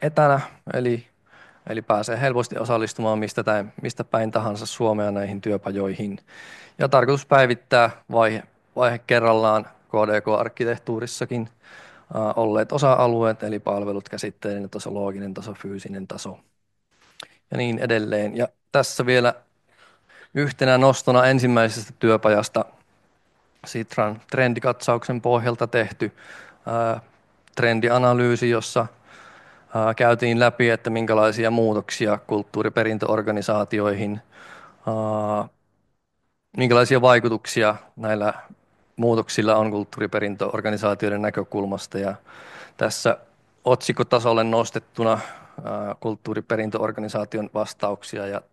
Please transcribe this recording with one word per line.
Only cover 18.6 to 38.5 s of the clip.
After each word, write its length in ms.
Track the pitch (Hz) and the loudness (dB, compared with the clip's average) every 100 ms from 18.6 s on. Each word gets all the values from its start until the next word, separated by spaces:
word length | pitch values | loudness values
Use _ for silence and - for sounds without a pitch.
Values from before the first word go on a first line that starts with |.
| _ | _
tässä 340 | 147 131 - 123 | 0 0 -2 2
vielä 280 | 127 120 - _ _ _ _ _ _ _ - - | 4 2 0 _ _ _ _ _ _ _ -20 -10
yhtenä 440 | 147 143 - 131 127 | -4 -4 0 2 6
nostona 480 | 135 131 - 123 127 | 6 4 4 4 6
ensimmäisestä 680 | 131 123 117 113 117 104 - | 4 4 4 2 0 -12 0
työpajasta 640 | 113 110 110 104 104 113 - _ _ _ _ _ _ _ _ _ - | 2 4 4 2 2 -2 -4 _ _ _ _ _ _ _ _ _ -12
Sitran 560 | 117 113 - 107 107 - | -10 -6 -2 -2 -4 -6
trendikatsauksen 880 | 117 123 117 127 120 - 117 - 123 | 0 0 0 -2 -2 -2 -2 -2 -4
pohjalta 460 | 120 120 120 117 117 | 0 0 0 -2 -2
tehty, 440 | 120 107 - 107 - - - - - - | 0 -2 -4 -8 -8 -20 -20 -20 -16 -6
ää, 360 | 117 113 113 - _ _ _ _ - | -2 -2 -4 -8 _ _ _ _ -2
trendianalyysi, 920 | 120 113 117 123 127 123 120 117 120 | 0 2 2 4 4 4 2 2 0
jossa, 380 | 117 - 123 113 - _ - - - - - _ 110 | 0 -2 -4 -4 -8 _ -20 -20 -20 -20 -20 _ -2
ää, 180 | 110 | 0
käytiin 460 | 113 120 117 120 117 | 4 4 4 2 4
läpi, 300 | 120 - 120 | 4 4 2
että 200 | 113 - | 2 -2
minkälaisia 600 | 113 113 110 110 107 113 | -2 2 4 4 2 0
muutoksia 680 | 117 113 107 - - 107 104 - | 2 2 0 -4 -2 0 -2 -2
kulttuuriperintöorganisaatioihin, 1900 | 107 101 107 107 117 110 107 - 107 107 104 101 107 101 107 104 98 104 104 - - - - - _ - | -6 -4 -4 -2 0 0 0 0 0 0 -2 -2 -2 0 -2 -2 -2 -4 -8 -12 -20 -20 -20 -20 _ -6
ää, 600 | 110 110 107 107 104 113 _ _ _ _ _ _ _ _ _ _ 104 | -4 -4 -2 -2 -2 -4 _ _ _ _ _ _ _ _ _ _ -2
minkälaisia 440 | 127 120 123 131 | 4 4 6 6
vaikutuksia 720 | 127 120 117 110 - - 107 104 - - | 6 6 4 -2 -4 0 0 0 -8 -10
näillä 380 | 110 107 104 - - | -4 -2 -2 -4 -10